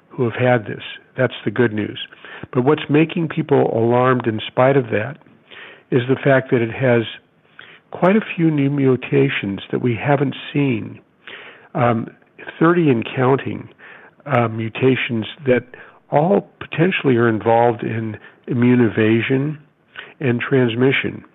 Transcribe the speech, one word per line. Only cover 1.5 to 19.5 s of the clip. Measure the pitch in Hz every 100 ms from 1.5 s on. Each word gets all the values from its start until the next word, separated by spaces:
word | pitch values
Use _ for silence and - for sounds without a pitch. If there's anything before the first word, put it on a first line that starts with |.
good | 101 117
news. | 104 104 - - - - - -
But | 127
what's | 127 151 -
making | 147 160 180 160
people | - 156 135 127
alarmed | 113 117 123 127 127 117
in | 107 -
spite | - 131 139
of | 117
that | 107 120 151 _ _ _ - - - -
is | 127 123
the | 131
fact | 143 131 131
that | 127
it | 113
has | 107 131 120 107 - _ _ _ - - - _
quite | - 175 214
a | -
few | - 160
new | 147 139
mutations | 143 135 123 - 139 135 - 101 95 -
that | 127
we | 123
haven't | 110 139 139 135 - -
seen, | 147 139 113 - - _ _ - - - - -
um, | - 120 117 - - _ - - -
thirty | 165 180 156
and | 113
counting, | 110 127 127 135 110 101 - - - - - _ 156
uh, | 123 117
mutations | 113 113 - 131 123 - 113 104 - 135
that | 120 - - - - -
all | 143 170 202 - -
potentially | - - 180 - 143 117
are | 120
involved | 107 110 117 120 110
in | 120 113 110 107 - _ -
immune | 123 123 123
evasion | 113 104 110 113 110 135 147